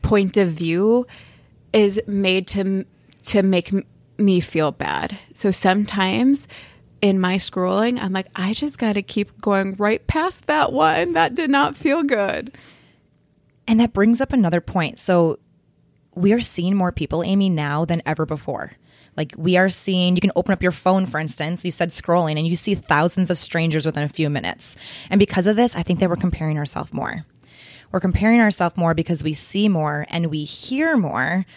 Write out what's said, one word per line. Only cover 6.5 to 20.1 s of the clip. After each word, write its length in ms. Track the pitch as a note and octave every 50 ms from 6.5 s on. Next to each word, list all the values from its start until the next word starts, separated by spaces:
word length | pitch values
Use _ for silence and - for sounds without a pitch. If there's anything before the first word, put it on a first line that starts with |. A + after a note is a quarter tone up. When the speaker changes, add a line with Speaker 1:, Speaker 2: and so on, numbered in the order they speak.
| - - - - - _ _ _ _ _
Speaker 1:
in 180 | G#3 G3 F#3+ F#3+
my 180 | F3+ F3+ F#3+
scrolling, 640 | F#3 - - - F#3 F3+ F#3 F#3+ G3+ A3+ A#3+ B3 B3
I'm 140 | G#3 F#3+ F#3
like, 140 | F#3+ F#3+ - -
"I 180 | F#3 F#3 G3+ A3
just 240 | - D4 D4 -
gotta 240 | - A#3 G#3+ G3+ G#3
keep 400 | G3 - - G#3 G3+ - _ -
going 320 | - G#3 G3 G3 G3 G3 F#3+ G3
right 260 | G#3 G#3 A3+ - -
past 400 | - - D#4 E4 F#4 - - -
that 260 | - D4+ D#4 C4+ -
one. 420 | A#3+ C#4 D#4+ - - E4 F4 F4 E4
That 200 | D#4+ E4 - A#3+
did 160 | E4+ D#4+ C4
not 260 | C#4 C#4 D4 D4 C#4+
feel 280 | - - D4 C#4+ E4+ D4
good." 520 | C#4 B3 G#3 G3+ G3 - - - C4+ - - - - - _ _ _ _ _ _ _ _ _ _ _ _ _ _ _ _ _ _
Speaker 2:
And 120 | - A3 A3
that 120 | A#3+ A#3 -
brings 280 | G3 G#3 A3+ A#3 B3+
up 100 | C4+ -
another 300 | C#4+ B3 F#3+ E3 F3 E3+
point. 380 | - - - F3+ D#3 C#3 - -
So 400 | - - F3+ F3 E3 D#3+ - - _ _ _ _ _ _ _ _ _ _ _ _ _ _ -
we 200 | F3 F3 G3+ A3+
are 60 | A#3+
seeing 360 | A3+ - - F3+ E3+ F#3 G3+
more 160 | G3 F3+ F3+
people, 320 | - - D3+ - D#3+ E3+ F3
Amy, 260 | F#3 G3 G3 G3 F#3+
now 360 | E3+ D3+ D3 C#3+ D3 D#3 E3
than 180 | E3 E3+ D#3+ -
ever 220 | D3+ D#3 - D#3
before. 460 | - D#3 C#3 - D3+ C3+ - - - - _ _ _ _ _ _ _ _
Like, 160 | D#3+ D#3 - -
we 200 | - D#3+ F#3 F3+
are 100 | F3+ F#3+ F#3+
seeing, 460 | F3+ - - G3 F#3 F3+ F3+ F3+